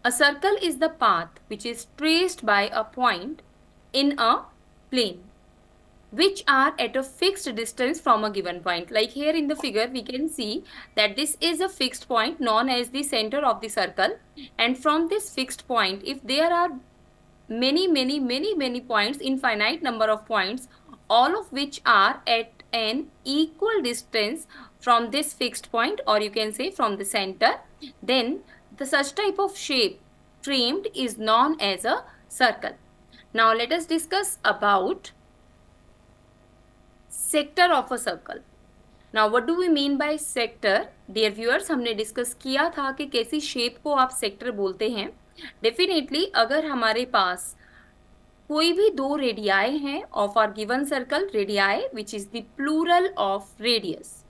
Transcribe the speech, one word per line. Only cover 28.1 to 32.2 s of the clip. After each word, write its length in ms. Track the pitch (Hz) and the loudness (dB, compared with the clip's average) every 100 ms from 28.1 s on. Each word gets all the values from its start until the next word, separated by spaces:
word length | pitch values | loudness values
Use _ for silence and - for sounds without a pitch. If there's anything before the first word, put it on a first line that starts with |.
| 262 233 370 - - _ - | 0 0 -4 -10 -20 _ -10
the 80 | 269 | -2
such 300 | 285 277 - | 0 0 0
type 240 | 415 392 | -2 0
of 180 | 494 - | -2 -4
shape 440 | - 269 196 - _ _ _ _ | -2 0 0 -2 _ _ _ _
framed 460 | 277 269 240 349 415 | -4 0 0 -2 -6
is 240 | - 247 208 | -6 -6 -4
known 420 | 220 226 285 302 | 2 4 4 2
as 260 | 202 185 220 | -2 -2 -2
a 180 | 403 - - | -2 -6 -20